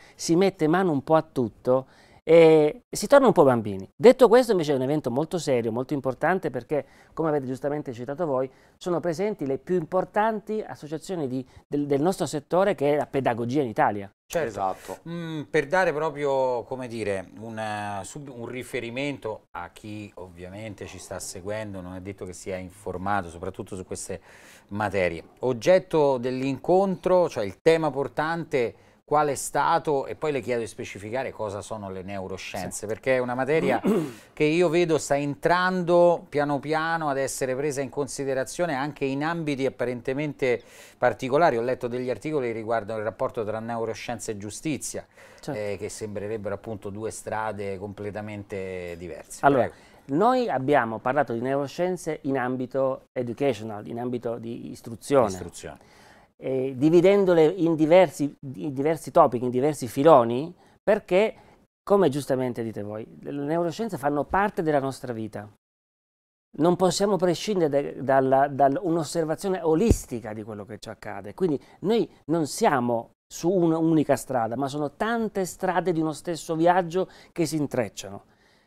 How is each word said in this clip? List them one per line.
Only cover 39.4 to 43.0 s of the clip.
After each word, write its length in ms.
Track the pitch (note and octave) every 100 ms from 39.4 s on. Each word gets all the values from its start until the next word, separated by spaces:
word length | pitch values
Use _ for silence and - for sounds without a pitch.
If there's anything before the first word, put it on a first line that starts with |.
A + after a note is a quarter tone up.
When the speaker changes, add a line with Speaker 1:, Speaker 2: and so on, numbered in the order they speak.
| D3 C3+ C3
Speaker 2:
apparentemente 960 | - B2 C3 C3 C3+ D3+ - C3 A#2 - - - _
particolari. 600 | B2 G#2+ C3 C#3+ E3+ A#2
Ho 40 |
letto 260 | A#2+ B2 B2
degli 200 | B2 B2+
articoli 380 | A2 D3+ D3+ B2
che 60 |
riguardano 480 | A2+ G#2+ A2+ G2+ A2